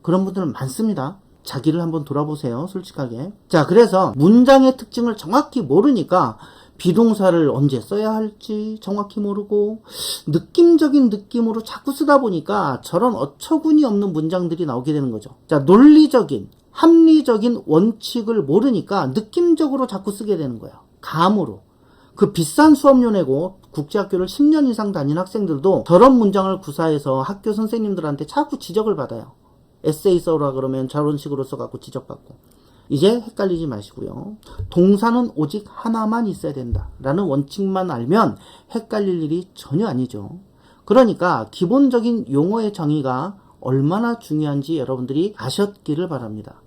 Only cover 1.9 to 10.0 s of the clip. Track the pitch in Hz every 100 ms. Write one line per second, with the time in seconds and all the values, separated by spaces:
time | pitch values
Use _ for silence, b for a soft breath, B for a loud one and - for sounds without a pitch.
1.9 | 160 139 143 151 147 131 117 180 196 170
2.9 | - 131 117 165 - _ 165 143 190 226
3.9 | 185 175 123 160 233 254 269 262 254 -
4.9 | - 233 214 156 247 294 262 147 151 269
5.9 | 240 147 180 131 110 B B B _ 175
6.9 | 175 233 202 190 170 147 120 143 131 -
7.9 | 202 214 220 220 214 - 214 214 214 202
8.9 | 202 202 - 202 202 208 208 208 220 B
9.9 | B